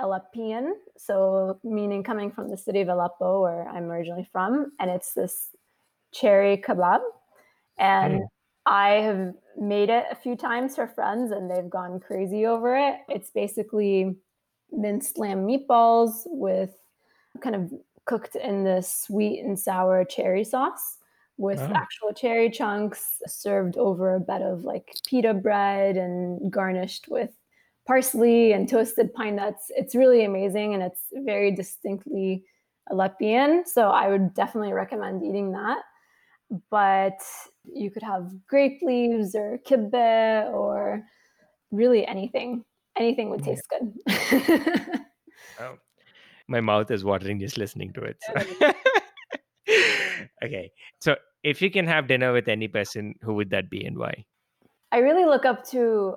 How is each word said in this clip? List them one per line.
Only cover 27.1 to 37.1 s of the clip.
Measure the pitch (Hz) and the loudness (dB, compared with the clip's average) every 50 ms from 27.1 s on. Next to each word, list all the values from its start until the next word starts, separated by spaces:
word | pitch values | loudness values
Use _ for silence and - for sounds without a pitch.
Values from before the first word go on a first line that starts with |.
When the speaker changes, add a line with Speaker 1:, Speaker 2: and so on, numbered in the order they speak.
| - - - - _ _ _ _ _ _ _ _ _ _ - | -4 -4 -4 -4 _ _ _ _ _ _ _ _ _ _ -2
Speaker 1:
parsley | - 254 262 254 254 - 220 233 233 233 233 233 220 | 2 2 2 2 2 2 4 6 6 8 8 8 6
and | 208 190 196 - | 6 4 2 2
toasted | 254 226 220 226 - - 220 - - | 2 2 2 2 2 0 0 0 0
pine | - 214 214 208 | -6 -4 -4 -2
nuts. | 202 196 208 208 - - - - | -2 -4 -4 -6 -8 -12 -6 -4
It's | - - - - | -4 -4 -2 2
really | 240 262 254 247 233 214 | 6 6 8 8 8 6
amazing, | 202 196 190 196 196 180 214 208 208 208 | 4 0 0 -2 0 0 0 -2 0 -2
and | 190 | -2
it's | 180 180 180 - - - - | -2 -4 -6 -10 -14 -12 -10
very | 269 277 240 202 202 202 202 | -8 -4 -2 0 2 2 2
distinctly | 185 190 185 - - - - 202 196 190 - - - 196 190 190 185 185 190 _ _ _ _ _ _ _ _ - | 2 0 -6 -10 -12 -10 -8 -6 -6 -6 -8 -6 -4 -2 -2 -2 -2 -4 _ _ _ _ _ _ _ _ _ -6
Aleppian. | 190 190 190 190 190 - 214 214 220 247 277 294 320 359 349 | -2 0 0 -2 -2 -2 0 2 4 4 4 4 4 2 2
So | - - 247 220 196 | 0 2 4 4 4
I | 185 190 190 196 | 4 4 2 2
would | 196 190 190 180 - | 2 2 2 0 0
definitely | - 202 - - 220 214 202 190 | -2 -4 -2 -2 -6 -4 -2 -2
recommend | 190 196 - - 214 196 196 190 185 | -4 -4 -4 -6 -8 -6 -6 -6 -6
eating | 165 - 190 202 202 190 | -6 -4 -4 -4 -4 -4
that. | 185 196 208 220 269 - - _ _ _ _ _ _ _ _ _ _ _ _ - 214 175 _ - | -4 -4 -4 -4 -4 -4 -6 _ _ _ _ _ _ _ _ _ _ _ _ -10 -10 -10 _ -2
But | 214 208 202 196 196 190 196 196 | 0 2 4 4 4 4 2 0